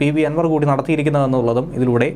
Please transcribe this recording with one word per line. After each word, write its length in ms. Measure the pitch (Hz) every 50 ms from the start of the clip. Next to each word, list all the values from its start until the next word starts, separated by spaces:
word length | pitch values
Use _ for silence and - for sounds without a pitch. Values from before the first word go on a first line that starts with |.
പി 80 | 147 147 147 156
വി 60 | 156 147
അൻവർ 180 | 151 160 170 165 156
കൂടി 140 | 151 147 143
നടത്തിയിരിക്കുന്നതെന്നുള്ളതും 960 | 139 135 139 - 160 151 147 151 147 143 139 131 131 131 120 120 117 123 127 165 - 120
ഇതിലൂടെ 320 | 127 123 120 117 123 151 147